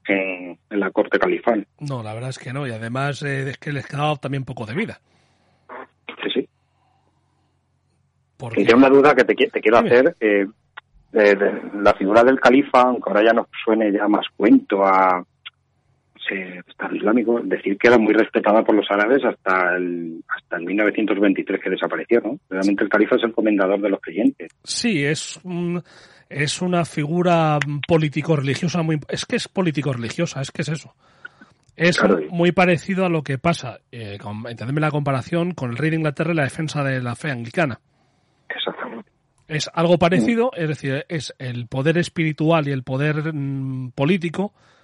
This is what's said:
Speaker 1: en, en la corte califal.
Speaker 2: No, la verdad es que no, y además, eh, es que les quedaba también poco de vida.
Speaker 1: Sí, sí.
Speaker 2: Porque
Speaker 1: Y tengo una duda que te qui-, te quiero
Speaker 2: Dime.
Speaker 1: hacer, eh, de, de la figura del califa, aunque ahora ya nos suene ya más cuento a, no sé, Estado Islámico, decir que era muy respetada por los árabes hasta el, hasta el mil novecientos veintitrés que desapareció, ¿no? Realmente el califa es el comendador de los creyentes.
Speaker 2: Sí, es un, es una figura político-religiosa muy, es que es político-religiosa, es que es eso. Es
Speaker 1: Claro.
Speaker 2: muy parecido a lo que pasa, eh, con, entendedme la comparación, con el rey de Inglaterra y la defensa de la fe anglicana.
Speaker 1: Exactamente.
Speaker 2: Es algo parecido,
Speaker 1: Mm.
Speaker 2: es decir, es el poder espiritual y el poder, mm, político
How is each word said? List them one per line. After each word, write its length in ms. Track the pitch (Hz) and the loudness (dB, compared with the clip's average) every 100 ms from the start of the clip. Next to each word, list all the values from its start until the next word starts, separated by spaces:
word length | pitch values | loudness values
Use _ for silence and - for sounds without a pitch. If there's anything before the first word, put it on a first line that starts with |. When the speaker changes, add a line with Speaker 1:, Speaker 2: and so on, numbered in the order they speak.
| - | -4
Speaker 1:
en, 520 | 98 95 90 90 85 - | -2 -2 -8 -12 -18 -8
en 100 | 104 | -4
la 120 | 95 | -2
corte 260 | - - 98 | -2 -2 0
califal. 480 | 90 - - - - - | 0 0 0 -2 -4 -12
Speaker 2:
No, 240 | 147 127 | -10 -8
la 100 | 107 | -8
verdad 160 | 110 131 | -10 -10
es 80 | 131 | -10
que 160 | 123 | -10
no, 140 | 135 135 | -8 -8
y 40 | |
además, 520 | 110 117 127 143 139 | -8 -6 -4 -4 -4
eh, 260 | 143 135 135 | -6 -6 -6
es 80 | 127 | -8
que 140 | 156 | -8
les 140 | 143 - | -8 -8
quedaba 280 | 139 151 147 | -4 -2 -2
también 280 | 135 139 131 | -4 -6 -8
poco 220 | 123 107 | -10 -8
de 80 | 147 | -6
vida. 240 | 214 - _ _ _ _ _ _ - - - _ - - | -6 -8 _ _ _ _ _ _ -20 -18 -18 _ -18 -10
Speaker 1:
Sí, 60 | - - | -6 -6
sí. 140 | - _ _ _ _ _ _ _ _ _ _ _ _ _ _ _ _ _ _ - | -6 _ _ _ _ _ _ _ _ _ _ _ _ _ _ _ _ _ _ -16
Speaker 2:
Porque 240 | 120 107 | -6 0
Speaker 1:
Y 40 | 101 | 4
tengo 120 | 120 | 6
una 120 | 135 | 8
duda 260 | 139 143 131 | 8 8 6
que 80 | |
te 120 | 110 104 | 4 2
qui-, 160 | 139 | 0
te 80 | 110 | 0
quiero 180 | 107 113 | 4 4
Speaker 2:
Dime. 80 | 113 | 6
Speaker 1:
hacer, 260 | 120 151 - | 6 4 2
eh, 260 | 110 101 98 - _ - _ _ _ | 2 2 0 -6 _ -20 _ _ _
de, 240 | 110 104 98 | 4 6 6
de 260 | 95 101 - 101 | 2 -2 -8 0
la 120 | 101 | 2
figura 300 | 107 98 113 | 2 4 6
del 160 | 123 131 | 6 6
califa, 420 | 127 135 - 123 | 6 4 4 4
aunque 280 | 127 120 - | 4 2 0
ahora 140 | 101 113 | 2 4
ya 80 | |
nos 140 | 113 - - | 4 0 -6
suene 280 | - 110 107 | 0 2 2
ya 160 | 101 104 | 0 2
más 180 | 101 - - | 0 -2 2
cuento 500 | 104 131 - 98 98 | 6 6 4 2 4
a, 340 | 95 92 90 | 4 4 2
no 1040 | 90 _ - _ _ _ _ _ _ - - | -4 _ -20 _ _ _ _ _ _ -16 -8
sé, 320 | 98 92 90 - | -8 -8 -14 -18
Estado 280 | - - - | -12 -8 -4
Islámico, 440 | 104 120 110 117 | 0 0 2 -2
decir 340 | - - 95 101 | -2 -4 -4 2
que 100 | 120 | 6
era 100 | 117 | 6
muy 160 | 107 | 6
respetada 500 | 104 107 113 104 107 | 2 2 0 2 2
por 120 | - 107 | 2 0
los 100 | 101 | 0
árabes 340 | 101 104 135 | 0 2 2
hasta 520 | - - 98 92 90 90 | 0 -4 -2 0 0 -2
el, 440 | 90 85 82 82 - | -4 -6 -8 -12 -10
hasta 300 | - - 87 | -12 -8 -8
el 60 | 87 | -4
mil 100 | 101 | 0
novecientos 420 | 104 107 104 98 | 0 0 -2 0
veintitrés 420 | 101 90 82 95 | 0 0 -2 -4
que 80 | 95 | -4
desapareció, 500 | 90 87 82 - 117 | -4 -4 -4 0 0
¿no? 180 | 107 - - | 0 -8 -8
Realmente 340 | 95 98 98 | -2 0 0
el 60 | 104 | 0
califa 260 | 104 - 123 | 2 2 0
es 80 | |
el 100 | 113 | 0
comendador 460 | 110 107 104 95 101 | -2 0 2 0 0
de 100 | 101 | -2
los 120 | 95 | -4
creyentes. 500 | - 85 131 - 82 _ | -6 -2 -2 -2 -12 _
Speaker 2:
Sí, 400 | - - 240 170 143 | -12 -6 -2 0 -2
es 340 | 156 - - | -4 -8 -14
un, 380 | 180 175 175 175 - - - _ - | -10 -6 -4 -6 -10 -20 -20 _ -12
es 320 | 143 147 - | -6 -4 -4
una 220 | 180 175 160 | -2 0 -2
figura 720 | - 147 175 175 165 156 147 143 147 131 | -4 -2 0 2 4 2 0 -2 -4 0
político-religiosa 920 | 165 156 151 143 151 135 160 170 175 | 2 2 -2 0 0 0 -2 -2 -2
muy, 160 | 160 156 - | -2 -4 -4
es 160 | - - | -8 -4
que 100 | 240 | -6
es 100 | - | -4
político-religiosa, 920 | - 175 147 139 120 110 - 170 135 | -2 -2 -2 -4 -4 -6 -4 -6 -6
es 100 | 135 | -10
que 100 | - | -8
es 60 | 147 | -6
eso. 240 | 156 - _ _ _ - _ - _ _ - | -8 -10 _ _ _ -20 _ -20 _ _ 0
Es 240 | 170 - | 0 4
Speaker 1:
Claro. 200 | 196 175 151 | 2 2 0
Speaker 2:
muy 200 | 175 175 | 0 2
parecido 540 | 180 180 170 - 185 185 | 4 2 2 0 -2 0
a 40 | |
lo 120 | 160 | -2
que 160 | 139 131 | -2 -2
pasa, 400 | 170 165 120 98 _ | -2 -2 -6 -14 _
eh, 260 | 120 104 101 | -14 -12 -12
con, 180 | 104 107 120 | -10 -10 -10
entendedme 340 | 117 123 151 | -10 -6 -2
la 80 | 151 | -2
comparación, 640 | 147 139 131 - 170 175 | -2 -2 -4 -2 -4 -4
con 160 | 170 123 | -6 -8
el 80 | 117 | -4
rey 140 | 156 | -2
de 60 | 160 | -2
Inglaterra 340 | 156 143 160 | -2 -2 -2
y 20 | 165 | -2
la 80 | |
defensa 400 | 131 - 156 147 | -2 -4 -6 -4
de 180 | 135 131 | -4 -4
la 100 | 123 120 | -6 -8
fe 140 | 156 | -8
anglicana. 500 | 123 117 185 151 107 _ _ _ _ _ _ - | -8 -6 -2 -2 -4 _ _ _ _ _ _ -14
Speaker 1:
Exactamente. 640 | - - - 254 226 - _ _ _ - | -10 -10 -10 -12 -14 -18 _ _ _ -8
Speaker 2:
Es 220 | 151 - | -8 -6
algo 240 | - 170 175 | 0 2 4
parecido, 480 | 175 - 320 233 254 175 | 4 2 2 2 0 -2
Speaker 1:
Mm. 40 | |
Speaker 2:
es 60 | 156 | -6
decir, 360 | 143 139 135 - | -4 -6 -6 -6
es 280 | 165 - - | -8 -8 -12
el 300 | 127 120 117 | -10 -10 -8
poder 300 | 131 147 165 | -2 0 0
espiritual 680 | 165 - 160 151 156 165 143 | -2 -2 -4 0 2 2 0
y 40 | |
el 100 | 135 | -6
poder, 480 | 123 131 151 151 151 | -4 -4 -2 -2 -4
mm, 600 | 151 139 135 135 131 127 | -6 -6 -6 -6 -8 -8
político 640 | - 139 190 170 156 202 _ _ _ | -2 0 0 -2 -6 -8 _ _ _